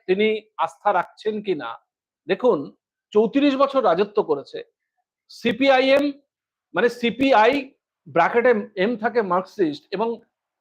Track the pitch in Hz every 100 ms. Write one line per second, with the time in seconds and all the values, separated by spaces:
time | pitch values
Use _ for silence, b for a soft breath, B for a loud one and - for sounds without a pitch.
0 | - 190 214 214 - - 165 - 208 226
1 | 220 - 214 214 208 156 117 - _ _
2 | _ _ 151 190 254 165 170 - _ _
3 | _ 208 220 277 285 269 269 269 214 165
4 | 202 214 160 143 - - - _ _ _
5 | _ _ _ - 233 240 277 262 269 277
6 | 294 277 _ _ _ _ _ 170 233 233
7 | 233 233 269 226 226 285 269 _ _ _
8 | 160 156 180 233 247 214 - 185 196 233
9 | 233 240 190 180 185 - 160 143 - 190
10 | 226 226 _ _ _ _